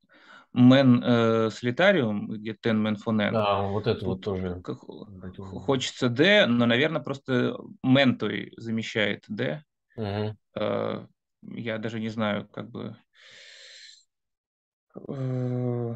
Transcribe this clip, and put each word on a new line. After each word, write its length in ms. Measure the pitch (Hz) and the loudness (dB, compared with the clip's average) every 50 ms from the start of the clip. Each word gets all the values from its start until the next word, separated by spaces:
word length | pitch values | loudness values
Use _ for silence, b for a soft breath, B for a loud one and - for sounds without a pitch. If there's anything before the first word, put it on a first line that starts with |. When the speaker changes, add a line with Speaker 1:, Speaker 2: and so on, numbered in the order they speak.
| _ b b b b b b b b b _ | _ b b b b b b b b b _
Speaker 1:
"мен", 500 | 123 123 123 131 135 139 131 123 120 - | 8 8 10 10 10 8 6 6 6 4
э, 460 | - 120 117 117 113 113 113 113 110 | 2 2 4 4 4 2 2 0 0
солитариум, 760 | 107 - - 120 123 127 170 202 202 175 131 110 104 104 110 - | -2 -4 -4 -4 0 2 2 4 4 4 2 0 -2 -4 -6 -6
где 240 | 107 107 107 113 107 | -10 -10 -8 -10 -10
"ten 300 | - - 120 110 107 107 | -4 -2 0 0 2 0
men 120 | 110 107 104 | 0 -2 -4
for 160 | - 117 110 | -2 -2 0
men". 300 | 110 104 104 107 110 107 | 0 0 0 0 0 0
Speaker 2:
Да, 160 | 101 101 98 98 98 | 2 0 0 0 -2
вот 200 | 98 104 104 120 | -2 -2 0 -2
это 180 | 107 - 104 | -2 -2 -2
вот 160 | 92 95 - | -6 -6 -4
Speaker 1:
Тут 0 | |
Speaker 2:
тоже 420 | - 107 98 185 190 185 - 180 - | -4 -6 -4 -4 -4 -6 -6 -8 -10
Speaker 1:
к-, 120 | - - | -12 -12
х-, 120 | - - - - - - - | -14 -14 -20 -18 -18 -18 -18
Speaker 2:
обратил 380 | 98 92 92 92 92 - 98 | -18 -18 -18 -16 -16 -14 -14
Speaker 1:
х-, 40 | 95 | -14
Speaker 2:
внимание. 120 | 95 92 | -12 -10
Speaker 1:
хочется 480 | 90 - 139 131 131 - - - 139 127 | -2 -2 -2 0 -2 -6 -4 -2 -2 0
"де", 360 | 120 117 151 190 208 208 196 117 | 2 4 4 6 6 6 4 4
но, 180 | 120 120 120 117 | 4 2 4 4
наверно, 320 | 117 120 143 156 160 151 | 4 2 2 0 -2 -4
просто 560 | - - 139 139 _ - 131 123 123 123 - - - - - - - | -6 -6 -10 -10 _ -2 0 0 0 0 -4 -6 -12 -16 -16 -6 2
"мен" 340 | 131 127 139 139 127 - - | 4 6 6 6 4 2 2
той 360 | 110 107 107 - - - - - | -2 -4 -4 -6 -8 -10 -14 -14
замещает 680 | - 113 110 113 110 - - 113 104 101 101 98 _ - | -8 -6 -6 -6 -6 -4 -2 -2 0 -2 -2 -6 _ -12
"де". 340 | 110 101 123 143 151 156 - _ _ _ _ _ _ | -8 -6 -4 -4 -6 -8 -10 _ _ _ _ _ _
Speaker 2:
Мгм. 420 | - 110 101 98 104 107 107 107 - _ _ _ 107 | -8 -6 -4 -4 -4 -4 -4 -6 -10 _ _ _ -6
Speaker 1:
Э, 500 | 107 107 107 107 - 110 107 107 - - _ _ _ _ _ _ - | -4 -4 -2 -2 -4 -4 -6 -8 -10 -14 _ _ _ _ _ _ -18
я 340 | - - - - 117 110 110 | -16 -12 -10 -8 -8 -8 -6
даже 200 | 107 - 110 113 | -8 -8 -8 -6
не 80 | 110 113 | -8 -6
знаю, 380 | 107 117 110 104 104 104 104 - | -4 -2 -2 -2 -2 -2 -6 -10
как 200 | _ - 110 110 | _ -14 -14 -12
бы, 260 | 120 110 104 - 113 - _ _ B B B B B B B B B B B B B B B B B B B _ _ _ _ _ _ _ _ _ _ _ _ _ _ _ _ _ _ | -12 -12 -12 -12 -14 -16 _ _ B B B B B B B B B B B B B B B B B B B _ _ _ _ _ _ _ _ _ _ _ _ _ _ _ _ _ _
э, 1000 | - - - - 135 131 131 127 127 127 123 123 123 123 123 120 120 120 117 117 | -18 -14 -12 -10 -8 -6 -6 -6 -4 -4 -4 -4 -4 -4 -4 -4 -4 -6 -6 -8